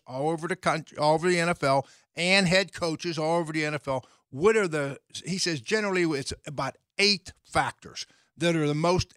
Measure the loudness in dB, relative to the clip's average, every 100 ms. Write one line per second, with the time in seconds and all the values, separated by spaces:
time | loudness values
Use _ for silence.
0 | -10 -4 -2 -2 -4 -4 -2 -2 -4 0
1 | 2 4 2 2 0 0 2 2 0 -10
2 | _ -4 2 4 4 4 2 -4 -4 -4
3 | -4 -4 0 0 -2 -4 -4 -4 -4 -6
4 | -6 _ _ 0 2 4 2 -2 -4 -8
5 | _ -14 -8 -4 -2 -4 -2 -2 0 0
6 | 0 -2 -6 -12 -10 -8 -8 -10 _ 0
7 | 2 2 -4 -20 _ -2 -2 -4 -14 -16
8 | -16 _ _ -4 0 2 0 0 2 2
9 | -2